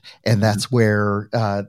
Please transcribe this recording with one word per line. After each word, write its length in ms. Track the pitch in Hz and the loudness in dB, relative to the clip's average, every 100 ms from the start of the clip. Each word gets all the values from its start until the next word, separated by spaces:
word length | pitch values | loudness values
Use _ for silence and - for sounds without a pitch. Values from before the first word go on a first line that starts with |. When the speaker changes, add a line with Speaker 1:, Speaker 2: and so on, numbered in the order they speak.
| - - | -20 -8
Speaker 1:
And 180 | 104 107 | -2 0
that's 260 | 110 101 - | 0 0 -2
Speaker 2:
Mm-hmm. 80 | 123 | 2
Speaker 1:
where, 540 | 110 104 104 101 104 | 2 2 0 -4 -4
uh, 300 | 120 104 101 | -4 -2 -4